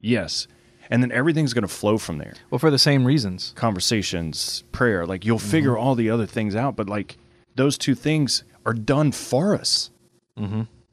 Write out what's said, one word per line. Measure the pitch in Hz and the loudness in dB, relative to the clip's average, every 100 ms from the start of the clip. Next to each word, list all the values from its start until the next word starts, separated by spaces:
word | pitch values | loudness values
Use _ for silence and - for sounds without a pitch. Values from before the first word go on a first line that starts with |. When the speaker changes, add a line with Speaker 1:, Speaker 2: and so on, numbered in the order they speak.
Speaker 1:
Yes. | 107 117 85 - - _ _ _ - | 0 -2 0 -6 -10 _ _ _ -2
And | 117 | 0
then | 123 | 2
everything's | 117 147 156 147 | 2 2 2 0
gonna | 120 101 | 0 -2
flow | - 104 107 | -2 0 0
from | - 78 | -2 -8
there. | 71 - - | -10 -16 -6
Speaker 2:
Well, | - | 2
for | 160 | 2
the | 139 | 4
same | 151 139 | 4 4
reasons. | 127 151 104 90 - - | 6 4 0 -6 -10 -2
Speaker 1:
Conversations, | 117 95 - 113 95 90 82 76 - - - | -2 0 0 0 0 -4 -4 -6 -8 -8 -12
prayer, | - 123 98 85 | 0 2 2 -2
like, | 92 | -4
you'll | 104 113 | 0 0
Speaker 2:
Mm-hmm. | 104 | 2
Speaker 1:
figure | 160 139 120 | 2 2 2
all | 123 123 | 0 2
the | 113 | 2
other | 117 104 | 0 -2
things | - 107 101 | -2 -2 -2
out, | 135 107 | -2 -4
but, | 101 | -6
like, | 104 98 - _ _ _ - | -4 -8 -14 _ _ _ 0
those | 139 139 | 0 2
two | - 127 | 0 0
things | 151 156 139 - - _ | 0 0 0 -2 -6 _
are | - | -4
done | 117 107 139 151 | -4 0 2 2
for | - - 123 185 190 | 0 -2 0 2 0
us. | - - - _ _ _ _ - | 0 -2 -4 _ _ _ _ -8
Speaker 2:
Mm-hmm. | 104 107 113 _ _ | -4 -4 -6 _ _